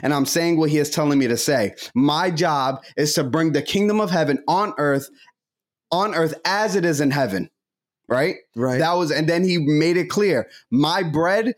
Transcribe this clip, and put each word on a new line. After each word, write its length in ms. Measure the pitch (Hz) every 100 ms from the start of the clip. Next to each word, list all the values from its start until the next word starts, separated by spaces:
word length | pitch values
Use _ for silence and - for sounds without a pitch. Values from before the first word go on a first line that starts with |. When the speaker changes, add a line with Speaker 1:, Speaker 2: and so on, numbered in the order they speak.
Speaker 1:
and 100 | 135
I'm 120 | 143 135
saying 320 | 165 170 165
what 120 | 156
he 100 | 151
is 100 | 147
telling 280 | - 147 143
me 100 | 123
to 100 | 117
say. 380 | - 135 98 - - 120
My 340 | 143 151 185
job 540 | 156 170 147 131 135 - 139
is 160 | 151
to 100 | 160
bring 300 | 139 151 160
the 80 | 143
kingdom 400 | 143 202 208 214
of 80 | 208
heaven 320 | 175 143 135 -
on 240 | 180 208 -
earth, 320 | 147 139 135 - _ _ _ _ _ _ -
on 220 | 170 208
earth 200 | 165 165 151
as 320 | 175 196 214 190
it 80 |
is 160 | 170 143
in 120 | 143
heaven." 380 | 143 123 95 - _ _ _ _ _ -
Right? 300 | 123 165 - - 113
Speaker 2:
Right. 240 | 127 127
Speaker 1:
That 140 | 160
was, 180 | 175 156
and 180 | 143 160
then 160 | 170 185
he 140 | 175
made 360 | 143 151 160 175
it 140 | 175
clear, 400 | 202 208 131 - - _
"My 320 | 123 151 185
bread 500 | 175 147 170 202 226